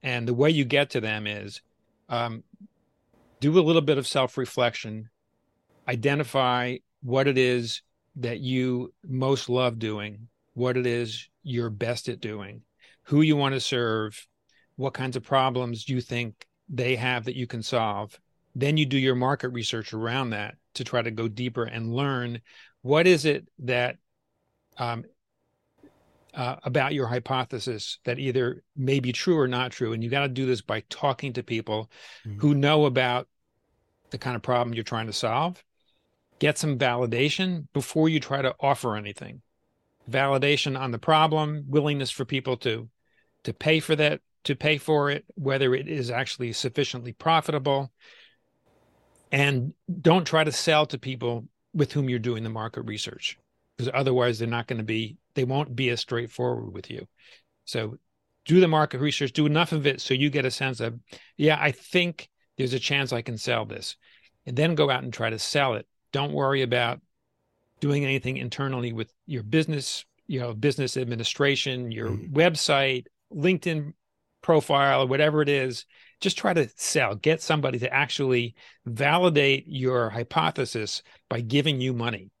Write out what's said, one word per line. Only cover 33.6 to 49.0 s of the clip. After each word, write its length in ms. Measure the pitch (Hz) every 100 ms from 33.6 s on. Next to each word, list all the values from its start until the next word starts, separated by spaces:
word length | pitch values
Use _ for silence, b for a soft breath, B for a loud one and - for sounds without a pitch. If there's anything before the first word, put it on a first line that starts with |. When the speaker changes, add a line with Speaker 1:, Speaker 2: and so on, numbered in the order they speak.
| _ _ _ _ _
Speaker 1:
the 80 | -
kind 160 | 131 120
of 80 |
problem 320 | - 123 120 117
you're 80 |
trying 240 | 113 113 110
to 60 |
solve. 500 | 101 117 117 165 180 _ _ _ _ _ _ _ _
Get 220 | 147 151
some 180 | 156 135
validation 880 | 131 120 123 117 143 - 185 175 147
before 340 | - - - 160
you 120 | 156
try 240 | - 139
to 100 | 135 -
offer 360 | 139 139 127 107
anything. 460 | 104 104 - 135 _ _ _ _ _ _ -
Validation 720 | 127 139 139 143 143 147 131
on 120 | 131
the 80 | 117
problem, 640 | - 156 160 156 151 151 139
willingness 440 | 147 147 143 131
for 120 | -
people 320 | 131 139 131 123
to, 300 | 127 110 117 _ _ _ _ _
to 100 | -
pay 260 | - 156 160
for 160 | 151 156
that, 260 | 151 151 _ _
to 120 | - 139
pay 220 | 151 151
for 320 | - 151 143
it, 160 | 143 -
whether 400 | - 135 135 135
it 140 | 127 143
is 240 | 156 120
actually 420 | 120 131 - 123
sufficiently 600 | 110 131 117 143 123 120
profitable. 760 | 110 - 160 156 156 139 139 135 _ b b b b b _ _ _ _ _